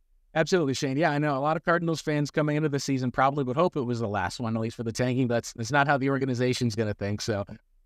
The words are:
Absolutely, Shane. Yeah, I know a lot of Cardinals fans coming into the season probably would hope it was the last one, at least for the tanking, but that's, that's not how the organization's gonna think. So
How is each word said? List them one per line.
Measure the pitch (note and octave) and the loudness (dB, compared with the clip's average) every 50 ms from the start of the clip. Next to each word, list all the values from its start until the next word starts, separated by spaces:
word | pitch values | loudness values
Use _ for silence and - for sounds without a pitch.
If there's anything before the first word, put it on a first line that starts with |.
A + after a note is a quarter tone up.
| _ _ _ _ _ _ - | _ _ _ _ _ _ -2
Absolutely, | D#3 E3 - F#3+ F3+ D3+ C3+ B2+ | -2 0 2 2 2 2 2 0
Shane. | - D3+ C3+ C3 | 0 -2 -2 0
Yeah, | C#3+ - D3 | 2 2 2
I | D3 | 2
know | D3 D3+ D3+ C#3 | 2 0 0 0
a | C3 | 0
lot | C#3+ D3+ D#3+ | 0 0 -2
of | E3 - | 0 0
Cardinals | F3+ E3 E3 E3+ E3 D#3+ - | 0 0 2 2 0 -2 -2
fans | - D#3 D3+ D3 D3 - | -2 -2 0 0 0 0
coming | - D#3+ D3+ D3+ D3 | 0 0 0 2 2
into | D3+ D#3 D3+ | 0 0 0
the | C#3 C3+ | 0 -2
season | - - C3+ B2+ C3 B2 | -2 0 0 0 0 0
probably | - - C3 C#3 C#3 D3+ C3 | 2 2 2 2 2 0 -2
would | B2 A#2+ | -2 0
hope | D3 F3+ F3 - | 2 2 2 2
it | D3+ | -2
was | A#2+ A#2+ A#2+ A2+ | -2 -2 -2 -2
the | A#2 | -2
last | G2+ G#2 G2 F2+ F2+ - - | -2 -2 -2 -2 -4 -4 -4
one, | B2 A2+ A2+ | -4 -2 -2
at | A2+ | -2
least | A2+ A#2 - | -2 -4 -6
for | - A#2 | -6 -6
the | A2+ | -4
tanking, | A2 - B2+ B2+ B2 C3 C3 | -2 0 0 2 2 2 2
but | A#2 A#2 | 2 2
that's, | A#2 - - - | 0 -2 -4 -8
that's | A#2+ A2+ A2 | -8 -4 0
not | C#3+ C#3+ C#3 | 2 2 4
how | D3+ D3 | 4 2
the | C3 C3+ C3+ | 2 2 0
organization's | C#3 C3 C3+ C3 B2 A#2 B2+ B2+ B2 - B2 A#2 G#2 | 0 0 0 -2 0 2 2 2 2 2 0 0 0
gonna | A2+ A2 G#2+ G2+ | 0 -2 -2 -4
think. | - G2+ G2+ G#2 G2+ | -4 -4 -4 -4 -4
So | - A#2 G#2+ G2 G2+ - - - _ _ _ _ _ | -2 -2 -2 -4 -4 -8 -12 -18 _ _ _ _ _